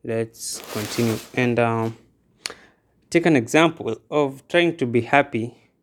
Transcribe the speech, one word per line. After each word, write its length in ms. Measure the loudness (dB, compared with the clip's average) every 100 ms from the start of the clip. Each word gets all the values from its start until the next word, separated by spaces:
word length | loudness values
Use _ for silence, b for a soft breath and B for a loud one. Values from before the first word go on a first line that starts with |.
let's 680 | -4 -4 -4 -8 -12 -12 -10
continue 440 | -8 -6 -2 0 -2 -4 -2
and, 240 | 0 2
um, 380 | 2 0 -4 -6 _ _ _ _ B B B B B B _
take 160 | 0 4
an 80 | 2
example 640 | 2 4 2 0 -8 -8 _
of 380 | -2 -2 -4 _
trying 300 | 2 2 0
to 100 | 0
be 140 | 0
happy 720 | 2 0 2 -4 -8 -12 _ _